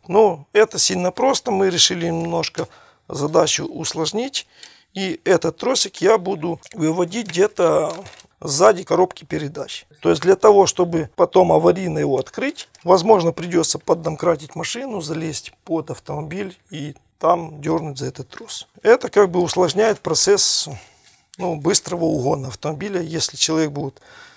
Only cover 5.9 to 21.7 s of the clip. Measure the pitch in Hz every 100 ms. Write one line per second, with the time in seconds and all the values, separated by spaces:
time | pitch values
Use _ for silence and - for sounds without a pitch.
5.9 | - 180 214 185 196 170 165 - 220 156
6.9 | 165 170 214 208 165 185 - 170 151 151
7.9 | 170 196 - - - 151 143 190 185 190
8.9 | 175 180 - 143 156 147 147 - - -
9.9 | _ 170 160 170 185 214 202 185 - 175
10.9 | 170 151 - 175 190 180 160 170 175 185
11.9 | 156 143 131 131 - 269 - - _ 175
12.9 | 185 185 214 170 165 175 170 160 165 -
13.9 | 170 165 156 170 165 156 - 170 233 269
14.9 | 208 151 165 160 135 - _ - 160 151
15.9 | 139 - 147 156 180 196 180 _ 160 143
16.9 | - _ _ 160 175 160 151 151 165 160
17.9 | 131 139 - 131 - 226 - - _ 202
18.9 | 247 247 202 196 175 175 - 175 175 220
19.9 | - - - - 202 - - - 117 -
20.9 | _ _ _ _ - 180 156 147